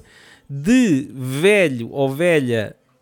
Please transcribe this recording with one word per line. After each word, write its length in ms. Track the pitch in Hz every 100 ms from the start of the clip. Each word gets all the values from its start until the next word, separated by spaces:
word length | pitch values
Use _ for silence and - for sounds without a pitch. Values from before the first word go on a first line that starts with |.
| - - - - -
de 600 | 139 160 254 226 131 -
velho 800 | 135 127 139 190 208 165 123 113
ou 160 | 139 135
velha 600 | 135 175 160 123 113 101 - _ _